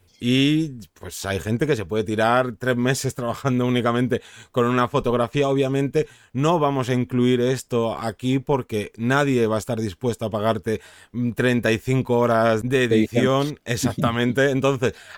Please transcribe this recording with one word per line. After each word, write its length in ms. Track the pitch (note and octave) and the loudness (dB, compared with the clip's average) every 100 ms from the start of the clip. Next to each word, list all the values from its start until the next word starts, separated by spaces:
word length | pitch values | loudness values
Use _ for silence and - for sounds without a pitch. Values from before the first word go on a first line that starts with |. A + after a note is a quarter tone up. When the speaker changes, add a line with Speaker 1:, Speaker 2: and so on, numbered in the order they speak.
| _ - | _ -8
Speaker 1:
y, 500 | A#2+ C3 C#3 D#3 D#3+ B2 - _ | 0 2 2 2 -2 -8 -18 _
pues, 240 | F2+ - F#2+ | -14 -10 -6
hay 120 | G2 | -4
gente 280 | G#2+ A2+ D3+ | -2 -2 0
que 80 | A#2+ | -2
se 100 | F2 | -2
puede 180 | G#2+ | -4
tirar 520 | G#2+ G#2+ A2 B2 B2+ A2 | -2 0 2 2 0 -4
tres 180 | B2 B2 | -2 0
meses 380 | B2 C3+ C3+ | 0 0 -4
trabajando 540 | - A#2+ A2 C#3 B2 B2 | -6 -6 -4 -2 0 2
únicamente 540 | B2 A#2+ A#2+ B2+ A2+ - - - | 0 0 0 0 -2 -6 -20 -8
con 140 | B2+ A#2+ | -2 0
una 220 | B2 A#2+ | 2 0
fotografía. 600 | C3+ B2 A#2+ A#2+ D3 C#3 | 0 0 0 0 0 0
Obviamente, 600 | C#3 C3+ C3+ C#3 D#3 D3+ - _ | 0 0 0 -2 -2 -4 -6 _
no 240 | B2+ D3+ F3 | -2 0 2
vamos 320 | D3 C#3 B2+ | 2 0 0
a 40 | B2+ | -2
incluir 440 | A#2+ B2 B2 B2 | 0 2 2 2
esto 560 | B2 C3 - A#2+ A2+ F2 | 2 -2 -4 -2 -2 -4
aquí 440 | A2+ - B2+ C3+ | -8 -6 -2 -2
porque 520 | C3 C3+ - G#2+ G2+ - | 0 -4 -2 -6 -6 -6
nadie 480 | A#2 C#3 C#3+ B2 A2 | -2 0 2 2 2
va 120 | A2 | 0
a 20 | |
estar 200 | - A2+ | -4 -4
dispuesto 460 | A2 F2+ B2 A2 A2 | -6 -4 -4 -4 -4
a 60 | |
pagarte, 500 | G#2 A2 A2 A2+ A2 - - - | -2 0 -2 -2 -6 -6 -20 -14
mm, 220 | A#2+ B2 | -6 -4
treinta 380 | G#2+ B2+ A#2+ A2 | 0 0 2 2
y 60 | A2 | 0
cinco 400 | - C3 A#2+ A#2+ | 0 0 2 2
horas 460 | A#2+ A2+ A2+ A2 | 4 4 4 2
de 240 | B2 D3 B2 | 0 0 2
Speaker 2:
De 80 | A2 | 2
edición. 520 | A2 A#2+ C3 C3+ C#3+ | 2 2 2 2 0
Speaker 1:
edición. 100 | C#3+ | -6
Exactamente. 840 | - A#2+ A#2 G#2 A#2+ A#2 B2 A#2+ C#3 | -6 -4 -2 -2 -2 0 0 2 2
Entonces, 440 | C3+ C#3 C3+ A#2+ - - | 2 0 0 -2 -4 -12